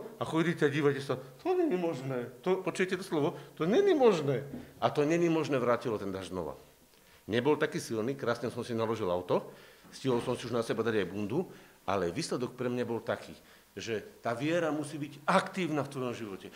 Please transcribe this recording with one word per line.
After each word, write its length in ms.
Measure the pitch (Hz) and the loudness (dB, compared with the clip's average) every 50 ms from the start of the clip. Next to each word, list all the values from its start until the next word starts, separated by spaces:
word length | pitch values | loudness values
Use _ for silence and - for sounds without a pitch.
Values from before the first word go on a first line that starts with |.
| - - - - | -4 -10 -8 -8
a 40 | - | -6
chodíte 440 | - 156 160 165 170 165 - 160 | -2 0 2 2 2 2 4 2
a 40 | 143 | 2
dívate 320 | 131 151 143 143 139 135 139 | 4 4 2 2 2 2 -2
sa, 160 | - 131 - - - - - - | -4 -4 -6 -6 -12 -18 -6 -2
to 160 | 320 370 359 | 0 2 2
není 160 | 349 302 190 | 2 2 2
možné. 560 | 180 175 165 160 139 135 135 135 123 120 113 - - - | 2 0 0 -2 -2 -4 -4 -4 -4 -4 -6 -8 -4 0
To, 160 | 180 190 185 185 | 0 0 2 0
počujete 360 | 170 - - 185 185 190 180 | -4 0 0 0 0 0 -4
to 80 | 196 | -4
slovo? 280 | - 180 151 139 170 135 - - - - - | -2 0 2 2 2 0 -4 -10 -16 -6 -2
To 80 | 151 | 0
není 280 | 170 220 359 403 403 359 | 4 4 4 6 6 6
možné. 520 | 294 254 226 196 160 143 139 135 113 - - - - - - - - | 8 8 6 6 6 2 2 0 0 -2 -6 -10 -12 -12 -16 -6 0
A 120 | 113 123 131 | 0 2 2
to 80 | 151 147 | 4 4
není 240 | 147 165 170 175 | 4 4 4 4
možné 320 | 170 160 160 151 135 143 127 | 4 4 2 2 2 2 2
vrátilo 400 | 120 120 120 117 - 127 110 98 | 4 4 2 2 2 -2 -2 -2
ten 160 | 101 98 92 | -2 -4 -4
dažď 160 | 95 95 85 | -6 -6 -6
znova. 240 | 90 92 82 73 65 - - - - _ - _ - - - - - - - | -6 -4 -4 -4 -8 -10 -16 -20 -20 _ -20 _ -20 -20 -20 -20 -20 -18 -6
Nebol 320 | - 101 120 120 147 151 143 | 0 0 2 4 4 4 4
taký 240 | 160 151 - 165 139 | 2 0 -2 -4 -4
silný, 320 | - 117 110 107 127 139 | -4 -2 -2 -2 -2 -2
krásne 400 | 139 127 117 120 - 131 113 - | -2 0 0 0 0 -2 -4 -4
som 80 | 123 113 | -6 -6
si 80 | - | -4
naložil 400 | 120 113 113 110 113 107 107 90 | -2 0 0 0 0 0 0 0
auto, 400 | 87 90 87 - 127 - - - - - - - - - - - | 0 0 0 0 0 0 0 -4 -12 -18 -20 -20 -20 -20 -20 -20
stihol 320 | - - - 135 120 120 113 | -18 -6 -2 0 0 2 0
som 160 | 127 120 113 | 0 -2 -4
si 80 | - | -4
už 80 | 120 120 | -2 -2
na 80 | 120 113 | -2 0
seba 240 | - 123 107 110 | 0 0 0 0
dať 160 | 113 110 107 95 | 2 2 2 0
aj 80 | 90 | 0
bundu, 320 | 95 101 107 95 117 165 185 - - - - - - - - | -2 -4 -4 -2 -2 -2 -2 -4 -8 -16 -20 -20 -20 -10 -4
ale 320 | - 98 101 87 85 85 | -2 0 2 2 0 -2
výsledok 400 | 123 165 - 180 143 123 123 - | -2 -4 -4 -4 -4 -4 -4 -4
pre 160 | - 127 123 | -4 -4 -2
mňa 140 | 123 123 120 | -2 -2 -2
bol 160 | 110 117 110 - | -2 -4 -4 -2
taký, 320 | - 107 - - - 80 - - - - - - _ _ | -2 -4 -4 -4 -10 -16 -18 -20 -20 -20 -20 -20 _ _
že 240 | 101 92 107 113 101 - - - - - | -12 -6 -4 -4 -4 -6 -8 -16 -8 -4
tá 80 | 117 117 | -4 -2
viera 400 | 113 139 151 165 175 165 156 147 | -2 0 0 2 2 2 2 0
musí 240 | 156 147 139 165 | -2 -4 -6 -6
byť 320 | 147 147 156 - - - - | -8 -8 -8 -10 -6 0 4
aktívna 560 | 180 190 - - - 190 180 147 151 147 - | 4 4 4 2 -2 -4 -2 0 0 -2 -2
v 80 | - - | -2 -4
tvojom 220 | 135 127 123 113 | -4 -4 -4 -4
živote. 320 | 101 113 101 95 90 - 92 - | -6 -8 -8 -10 -10 -12 -14 -16